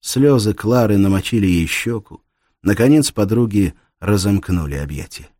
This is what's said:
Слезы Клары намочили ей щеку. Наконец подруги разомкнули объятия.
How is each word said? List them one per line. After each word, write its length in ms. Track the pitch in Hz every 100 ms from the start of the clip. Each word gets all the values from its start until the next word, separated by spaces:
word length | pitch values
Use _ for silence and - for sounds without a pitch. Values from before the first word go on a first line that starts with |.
Слезы 540 | - 127 143 135 107
Клары 440 | 101 107 123 113 101
намочили 480 | 98 98 - 117 95
ей 200 | 87 80
щеку. 560 | - - 117 - - _ _ _ _
Наконец 480 | 92 104 123 151 139
подруги 640 | - 101 113 117 104 92 - _ _
разомкнули 760 | 90 104 95 101 - 90 76
объятия. 540 | 69 71 71 65 - 76 _